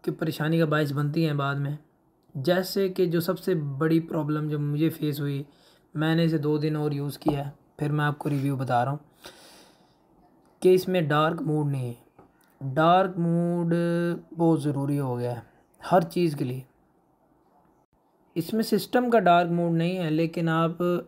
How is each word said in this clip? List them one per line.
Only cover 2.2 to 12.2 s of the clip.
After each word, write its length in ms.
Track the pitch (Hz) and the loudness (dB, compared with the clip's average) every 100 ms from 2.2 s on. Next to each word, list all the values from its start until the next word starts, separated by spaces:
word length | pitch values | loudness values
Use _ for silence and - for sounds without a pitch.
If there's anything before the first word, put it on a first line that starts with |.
| _ 143 | _ -6
जैसे 520 | 131 180 185 202 190 | 0 0 0 -2 -2
कि 160 | 185 180 | 0 0
जो 140 | 165 | 0
सबसे 340 | 170 170 - 170 | 0 -2 -2 -2
बड़ी 440 | 143 135 160 165 | -2 -2 2 2
प्रॉब्लम 480 | 165 165 147 151 151 | 0 -4 -2 -2 -2
जो 100 | 147 | -4
मुझे 300 | 147 147 160 | -2 0 0
फेस 280 | 165 151 143 | 0 -4 -2
हुई, 260 | 143 139 143 _ _ _ _ 151 | -4 -6 -8 _ _ _ _ -4
मैंने 300 | 156 160 165 | 0 2 2
इसे 120 | 160 | 2
दो 180 | 147 151 | 0 0
दिन 160 | 156 156 | 0 -2
और 180 | 151 | -2
यूज़ 240 | 143 143 - | -2 -6 -4
किया 220 | - 143 | -2 -2
है, 120 | 143 - _ - | -4 -12 _ -6
फिर 120 | 147 | -2
मैं 140 | 151 147 | 0 0
आपको 240 | 143 151 | -2 -2
रिव्यू 260 | 143 139 135 | -2 -2 -2
बता 280 | 131 123 | 0 0
रहा 100 | 123 | 0
हूँ 60 | 147 - _ - - - - - _ _ _ _ _ _ _ _ - | -2 -8 _ -20 -20 -20 -20 -20 _ _ _ _ _ _ _ _ 0
कि 120 | 180 | 4
इसमें 340 | 185 185 185 147 | 4 4 0 2
डार्क 340 | 147 156 170 | 2 2 0
मोड 260 | 156 151 147 | -2 0 0
नहीं 200 | 135 123 | -2 -6
है। 120 | 120 _ _ | -10 _ _